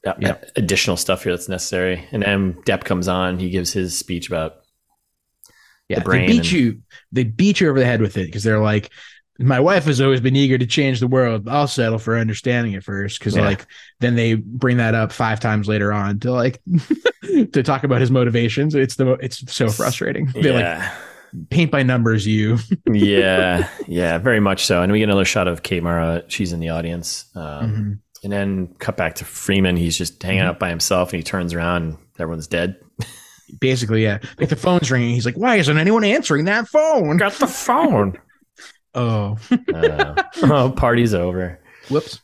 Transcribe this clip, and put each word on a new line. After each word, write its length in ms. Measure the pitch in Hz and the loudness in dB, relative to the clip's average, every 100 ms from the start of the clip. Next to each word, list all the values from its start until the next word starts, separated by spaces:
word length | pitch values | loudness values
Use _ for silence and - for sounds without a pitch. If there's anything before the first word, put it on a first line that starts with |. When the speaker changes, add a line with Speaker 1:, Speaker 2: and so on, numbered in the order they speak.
Speaker 1:
uh, 100 | - - | -6 -4
Speaker 2:
Yep. 320 | 98 - - - | -4 -4 -6 -2
Speaker 1:
additional 400 | 90 95 - 87 | 0 0 0 -2
stuff 260 | - 92 | -2 -2
here 100 | 98 | -2
that's 160 | 87 - | -4 -6
necessary. 560 | 90 - 92 92 90 - | -8 -4 -2 -2 -2 -6
And 140 | 117 | -4
then 300 | 101 98 95 87 - | 0 0 -2 -2 -2
Depp 160 | 95 | -2
comes 240 | - 90 90 | -2 -2 0
on. 320 | 92 92 92 | 0 -2 -2
He 100 | 92 | -2
gives 220 | 92 87 | -2 -4
his 240 | 104 92 - | -4 -4 -6
speech 300 | - 87 - | -6 -8 -4
about 300 | 85 80 - _ _ _ _ _ _ _ _ - _ _ _ _ | -6 -6 -10 _ _ _ _ _ _ _ _ -20 _ _ _ _
Speaker 2:
Yeah, 120 | 90 | -4
Speaker 1:
the 40 | |
brain 180 | 90 92 90 | 0 2 4
Speaker 2:
they 60 | |
beat 60 | - | 2
Speaker 1:
and 120 | 165 | 2
Speaker 2:
you. 300 | 175 120 113 _ - _ | 2 0 -2 _ -20 _
They 100 | 127 | -4
beat 360 | 117 110 196 - | -2 2 2 4
you 80 | 165 | 2
over 80 | 135 | 4
the 80 | 123 | 2
head 140 | 117 | 2
with 140 | 107 101 | 0 -2
it 160 | 90 | -6
'cause 100 | 101 | -2
they're 160 | 110 107 | 0 2
like, 320 | 107 107 - - - - _ - | 2 0 -2 -20 -20 -20 _ -2
"My 200 | 127 127 | 2 4
wife 240 | 156 196 | 4 4
has 160 | 151 131 | 2 2
always 200 | 135 131 | 4 4
been 140 | 127 | 2
eager 240 | 135 139 131 | 2 4 2
to 80 | 123 | 0
change 320 | - 139 127 | 0 0 0
the 80 | 123 | 0
world. 420 | 131 123 110 107 | 2 2 0 -2
I'll 200 | 143 143 | 0 0
settle 300 | - 113 113 | 0 0 0
for 180 | 110 117 | -2 0
understanding 560 | 113 104 127 120 117 | 0 -2 -2 0 -2
at 80 | 98 | -6
first," 380 | - 98 101 - | -8 -6 -6 -4
'cause, 160 | 107 101 | -2 2
Speaker 1:
Yeah. 80 | 101 | 2
Speaker 2:
like, 200 | 98 - - - _ | 0 -8 -20 -20 _
then 160 | 120 120 | 0 2
they 180 | 113 | 2
bring 440 | 113 98 123 127 123 | 0 -2 -2 0 2
that 160 | 113 113 | 2 2
up 160 | 110 | 0
five 260 | - 113 107 | -2 -2 0
times 280 | 117 107 101 | 0 0 0
later 240 | 107 101 | 0 0
on 260 | 104 98 104 | 0 -2 -2
to, 120 | 120 | -2
like, 280 | 123 123 - - | 0 0 -2 -2
<laughs> 840 | 175 - 311 480 - 403 349 202 | -2 0 0 0 -2 -2 0 2
to 100 | 147 | 0
talk 220 | 120 135 | 0 0
about 160 | 139 120 | 2 2
his 100 | 123 | 4
motivations. 640 | 131 120 117 117 110 151 | 4 4 2 0 0 0
It's 220 | 147 131 - | 2 0 0
the 80 | |
mo-, 140 | 131 131 | 0 0
it's 300 | 127 - 127 | -2 -10 -12
so 140 | - 113 | -2 -2
frustrating. 580 | 110 - 120 - - 143 | 0 -4 -2 -4 -2 -4
<laughs> 80 | |
They, 160 | 127 147 | 0 2
like, 120 | 123 | 2
Speaker 1:
Yeah. 260 | 87 82 - - - - - 87 80 | 0 -4 -8 -10 -18 -20 -18 -16 -2
Speaker 2:
paint 200 | - 160 | 0 2
by 140 | 143 | 2
numbers 420 | 127 127 113 110 101 | 2 2 2 2 2
you. 320 | 107 107 117 - | 0 2 0 0
<laughs> 180 | 190 - | -2 0
Speaker 1:
Yeah, 760 | 107 101 98 95 92 92 87 92 - - | 4 4 4 4 2 2 0 -2 -6 -6
yeah, 320 | 85 85 82 | -2 0 0
very 220 | 120 113 | 2 2
much 260 | 101 92 - | 2 0 0
so. 160 | 90 | 2
And 80 | 92 | 2
we 60 | 104 | 2
get 60 | |
another 200 | 107 98 | 2 2
shot 220 | 92 110 90 | 2 0 0
of 140 | 82 | -2
Kate 200 | - 92 | -4 -2
Mara. 400 | 85 85 82 85 - | 0 0 0 -2 -6
She's 260 | - 90 | -6 -4
in 60 | 85 | -4
the 100 | 82 | -4
audience. 560 | 82 85 85 85 - - 92 | -4 -6 -8 -8 -12 -14 -14
Um, 60 | |
Speaker 2:
Mm-hmm. 500 | 76 73 113 107 104 104 _ - | -12 -6 -4 -4 -4 -8 _ -14
Speaker 1:
and 80 | 98 | -8
then 420 | 101 98 95 87 - | -4 -2 -4 -6 -8
cut 160 | - - | -8 -4
back 180 | 82 - | -4 -4
to 80 | |
Freeman. 520 | - - - 98 95 87 | -14 -10 -2 2 2 2
He's 200 | 85 82 | 0 -2
just 240 | 85 - | -6 -8
hanging 180 | 90 95 | -2 0
Speaker 2:
Mm-hmm. 80 | 92 | 0
Speaker 1:
out 80 | 85 | -2
by 100 | 92 | -6
himself, 440 | 85 - 92 90 | -4 0 0 0
and 60 | 90 | -4
he 40 | |
turns 320 | 80 95 87 | -6 -4 -4
around, 280 | 85 85 87 | -2 -2 -2
and 120 | 80 78 _ - | -2 -8 _ -8
everyone's 300 | 82 82 78 | -8 -6 -4
dead. 280 | 87 90 98 _ - | -2 -2 -6 _ -14
<laughs> 600 | - - - - _ - | -14 -14 -20 -20 _ -4
Speaker 2:
Basically, 420 | 131 127 113 110 | 0 0 0 0
yeah. 160 | 110 101 - - | 2 -2 -8 -4
Like, 100 | 165 | -2
the 60 | 151 | 0
phone's 340 | 180 180 139 | 2 2 2
ringing. 240 | 127 120 | 0 0
He's 100 | 117 | 0
like, 120 | 113 175 | -2 -2
"Why 200 | 240 220 | 2 2
isn't 220 | 147 151 | 2 2
anyone 240 | 170 226 | 4 2
answering 420 | 208 269 - 147 170 | 2 0 0 0 2
that 200 | 214 226 | -2 2
phone?" 480 | 302 311 285 156 165 | 2 4 2 2 2
Speaker 1:
Got 160 | 202 | 2
the 120 | - 277 | 0 -2
phone. 720 | - - 247 311 147 98 87 | -2 0 2 2 2 0 -2
Speaker 2:
<laughs> 60 | _ _ _ _ - _ _ | _ _ _ _ -20 _ _
Oh. 420 | 123 120 110 101 110 - 247 - | -4 -2 0 -2 -6 -4 -4 -2
Speaker 1:
Uh, 420 | 165 453 - 403 - 359 - | 0 0 0 -2 -2 -6 0
oh, 280 | 139 143 131 | 4 4 2
party's 400 | 131 123 120 117 | 2 2 2 2
over. 460 | 95 90 90 90 85 - - - | 0 -2 -2 -6 -10 -20 -20 -4
Speaker 2:
Whoops. 320 | 139 - - | -4 -4 -18